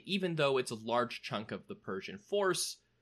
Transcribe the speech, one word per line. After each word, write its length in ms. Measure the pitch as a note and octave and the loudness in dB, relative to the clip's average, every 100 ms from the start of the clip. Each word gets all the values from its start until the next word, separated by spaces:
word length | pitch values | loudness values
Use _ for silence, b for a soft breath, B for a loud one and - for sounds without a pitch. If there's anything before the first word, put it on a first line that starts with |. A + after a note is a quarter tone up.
| - | -2
even 300 | F#3+ F3+ D#3+ | -2 0 2
though 200 | C#3+ C3+ | 4 4
it's 140 | B2 | 2
a 40 | |
large 460 | A2+ A2+ A#2 A#2 - | -2 0 2 2 -2
chunk 320 | - A2 A2 | -4 -4 -4
of 140 | G2 - | -8 -8
the 60 | |
Persian 420 | G2 - G2 - G2 | -12 -8 -6 -6 -10
force, 640 | - G3+ F#3+ E3+ - - _ _ | -2 2 2 2 -2 -6 _ _